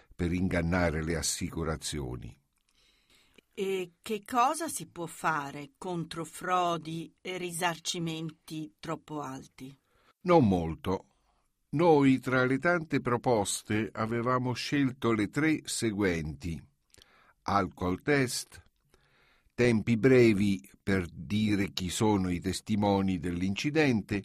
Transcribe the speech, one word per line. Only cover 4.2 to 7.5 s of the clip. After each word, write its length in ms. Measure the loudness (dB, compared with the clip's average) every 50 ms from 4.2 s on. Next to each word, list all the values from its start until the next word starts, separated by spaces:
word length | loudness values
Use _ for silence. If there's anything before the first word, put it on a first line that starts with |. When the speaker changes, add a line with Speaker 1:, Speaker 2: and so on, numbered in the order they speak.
| -6
Speaker 2:
cosa 440 | -2 0 2 2 2 2 -2 -6 -6
si 180 | -8 -8 -12
può 220 | -12 -10 -10 -10 -10
fare 640 | -8 -4 -2 0 0 0 -2 -6 -10 -12 -14 -14 _ -12
contro 440 | -8 -6 -4 -4 -4 -6 -8 -10 -10
frodi 840 | -10 -10 -8 -4 0 0 2 2 2 0 -2 -4 -8 -8 -10 -10 -12 _ _
e 160 | -12 -10 -8 -8
risarcimenti 1400 | -8 -8